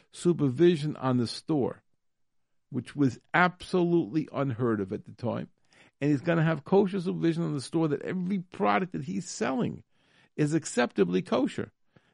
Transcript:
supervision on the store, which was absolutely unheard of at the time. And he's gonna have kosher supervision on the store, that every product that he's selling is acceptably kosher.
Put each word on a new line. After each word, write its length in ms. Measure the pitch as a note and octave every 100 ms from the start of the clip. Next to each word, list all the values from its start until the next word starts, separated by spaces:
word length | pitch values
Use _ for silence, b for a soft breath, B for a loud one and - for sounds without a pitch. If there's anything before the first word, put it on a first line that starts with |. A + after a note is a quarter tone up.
| b
supervision 840 | - F3 D3 C#3 B2 F3 E3 D3+ -
on 220 | C3 B2
the 100 | A2+
store, 540 | - - D3+ G#2 - _ _ _ _ _ _ _ _ _
which 260 | B2+ - D3
was 240 | C3+ - _
absolutely 960 | D#3 F3+ - - F#3 F3 E3+ G#2 D#3 -
unheard 480 | C3 C#3 A2+ A#2+ G#2+
of 120 | F#2+
at 120 | G#2
the 80 | -
time. 360 | A2 A#2 A2+ C#3+ _ b b b -
And 100 | D3
he's 100 | C#3
gonna 220 | E3+ E3
have 220 | D#3+ D3+
kosher 360 | - F#3+ G3 G3
supervision 440 | F3 E3+ E3 D#3+
on 100 | D#3+
the 60 | D3
store, 260 | - E3+ D#3+
that 140 | C#3+
every 380 | - F#3 F3+ G3+
product 500 | - - G3+ G3+ F#3
that 120 | D#3+
he's 240 | C#3 G3 F3
selling 560 | - A3+ C4 C#3+ - - b b b b -
is 160 | D3
acceptably 720 | D#3+ - A#3+ A#3+ - F3 F3+
kosher. 480 | - A3+ C4 - - _ _ b b